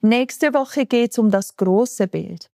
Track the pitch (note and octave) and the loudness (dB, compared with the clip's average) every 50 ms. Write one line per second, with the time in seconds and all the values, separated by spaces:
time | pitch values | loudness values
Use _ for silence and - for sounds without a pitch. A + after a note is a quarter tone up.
0 | - G#3+ A3+ B3 C4 B3+ - - - D4+ C4+ D4 C4+ - - D4 C4+ - - A#3+ | 4 4 4 4 0 -2 -4 -2 -2 0 2 0 -2 -2 -2 -4 -4 0 0 0
1 | A#3 A#3 - - A3+ A3 G3+ G3 G3 - - _ G3 F#3 F#3 G3+ A#3+ B3+ - - | 0 0 0 2 2 2 2 2 -2 -4 -6 _ 0 2 2 2 2 0 -2 -4
2 | G#3 F#3 - D#3+ E3 F3+ F3 E3+ - _ _ | -4 -4 -4 -8 -8 -8 -12 -16 -18 _ _